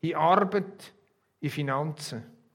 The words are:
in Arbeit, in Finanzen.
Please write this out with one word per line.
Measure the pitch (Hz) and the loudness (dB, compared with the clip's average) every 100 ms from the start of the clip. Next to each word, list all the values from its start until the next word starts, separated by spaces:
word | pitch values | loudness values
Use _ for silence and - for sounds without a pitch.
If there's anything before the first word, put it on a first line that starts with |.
in | 165 165 | -2 2
Arbeit, | 160 190 196 202 196 - - _ _ _ _ _ | 6 6 4 0 -4 -12 -20 _ _ _ _ _
in | 151 | -6
Finanzen. | 147 143 135 156 151 - - - - _ | -4 -2 -2 -2 -6 -10 -10 -12 -20 _